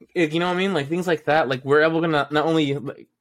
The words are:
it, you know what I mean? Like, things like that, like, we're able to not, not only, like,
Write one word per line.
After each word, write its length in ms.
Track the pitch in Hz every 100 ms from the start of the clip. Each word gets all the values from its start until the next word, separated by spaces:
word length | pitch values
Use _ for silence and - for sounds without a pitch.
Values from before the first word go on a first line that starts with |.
| - 175
it, 160 | 160
you 80 | 160
know 80 | 180
what 60 | 180
I 20 |
mean? 160 | 190
Like, 140 | 175 139
things 200 | 170 180
like 180 | 156 -
that, 240 | 151 127
like, 160 | 131 135
we're 160 | 147
able 180 | 156 165
to 40 | 170
not, 240 | 151 139
not 140 | 151 151
only, 280 | 160 147 139
like, 340 | 139 - - _